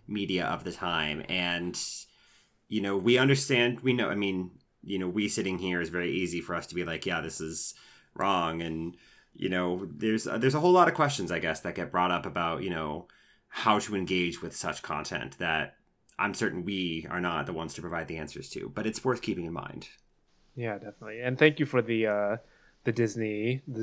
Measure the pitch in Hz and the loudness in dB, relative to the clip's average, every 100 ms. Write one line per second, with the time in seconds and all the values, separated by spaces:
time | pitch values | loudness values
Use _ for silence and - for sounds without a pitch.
0 | - 104 98 92 82 87 95 - 90 82 | -8 -4 0 0 0 -2 -6 -6 -2 0
1 | 78 73 - 92 87 87 87 - - - | 0 -2 -2 0 0 0 -2 -4 -6 -8
2 | - _ _ _ _ _ - 107 98 98 | -14 _ _ _ _ _ -4 -2 2 2
3 | 98 123 135 139 - 127 120 120 131 123 | 6 8 8 6 4 4 4 2 2 2
4 | 104 98 101 92 90 - _ _ - 98 | 2 0 0 0 -4 -8 _ _ -6 -4
5 | 90 95 104 - 95 90 92 90 82 87 | -2 0 0 0 -2 -2 0 0 0 -2
6 | 87 78 87 85 80 85 - 87 85 80 | 0 0 -2 -2 -4 -6 -4 -4 -4 -2
7 | 92 85 78 - 80 82 - - - - | -2 -2 -4 -6 -6 -4 -6 -8 -18 -20
8 | _ - 98 92 82 82 82 80 82 90 | _ -2 2 2 2 -2 -4 -4 -6 -10
9 | - - _ - 95 90 87 92 95 73 | -20 -20 _ -4 0 2 0 0 -4 -2
10 | 110 110 - 110 131 147 175 180 170 170 | 2 2 0 2 2 4 6 8 6 4
11 | 147 - 87 85 80 78 87 82 80 90 | 2 0 -2 -2 0 -2 -4 -4 -2 2
12 | 90 87 95 85 85 78 95 85 78 76 | 2 2 0 -2 -2 -2 -4 -4 -4 -6
13 | - - _ _ _ - 113 104 104 101 | -10 -20 _ _ _ -2 4 4 4 -2
14 | 87 92 87 80 85 - 85 73 - 76 | 0 2 0 -2 -8 -6 -4 -6 -6 -6
15 | 73 82 57 - 85 78 71 - _ _ | -4 -6 -8 -6 -2 0 -2 -8 _ _
16 | _ - 104 95 110 87 87 95 90 80 | _ -2 -2 0 -2 -2 -4 -2 -2 -2
17 | - 87 90 82 71 82 82 - 82 85 | -4 -2 0 0 -2 -4 -6 -8 -6 -6
18 | 78 80 80 - - - - - 107 107 | -6 -8 -8 -10 -10 -8 -8 -4 -4 -2
19 | 131 117 - 90 82 82 - - - - | 0 0 0 -4 -4 -6 -8 -10 -14 -20
20 | _ _ _ _ _ - 117 101 104 - | _ _ _ _ _ -6 -4 -4 -8 -14
21 | 107 110 123 127 156 151 143 127 110 113 | -12 -6 -2 6 6 6 2 2 2 2
22 | 110 104 101 113 - _ _ _ - 113 | 2 2 2 -2 -6 _ _ _ -2 2
23 | 117 110 110 104 113 131 139 113 | 0 0 -2 -2 -2 -2 -4 -2